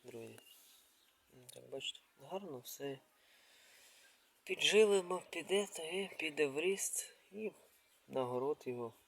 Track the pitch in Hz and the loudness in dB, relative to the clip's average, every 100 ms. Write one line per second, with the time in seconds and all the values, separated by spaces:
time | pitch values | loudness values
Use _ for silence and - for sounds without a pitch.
0 | 123 120 113 110 - - - - - _ | -14 -14 -12 -16 -20 -20 -20 -20 -20 _
1 | _ _ _ 127 123 131 123 135 135 - | _ _ _ -20 -20 -18 -12 -8 -6 -8
2 | _ _ 135 185 196 131 120 - 139 135 | _ _ -10 -8 -8 -10 -10 -8 -6 -6
3 | - _ - - - - - - - - | -12 _ -20 -20 -20 -20 -20 -20 -20 -20
4 | - - _ _ - 185 - 202 220 196 | -20 -20 _ _ -8 2 6 8 8 6
5 | 175 180 - 170 151 196 196 - 160 180 | 4 -2 -2 -8 0 2 2 -4 -4 -4
6 | 196 - 160 151 147 135 175 196 - - | -4 -4 -4 2 2 4 2 2 0 -4
7 | - - - 196 214 - - - _ _ | -6 -14 -16 -8 -8 -8 -20 -20 _ _
8 | - 135 127 123 135 147 - 123 117 - | -6 -2 0 0 0 -2 -4 -4 -6 -10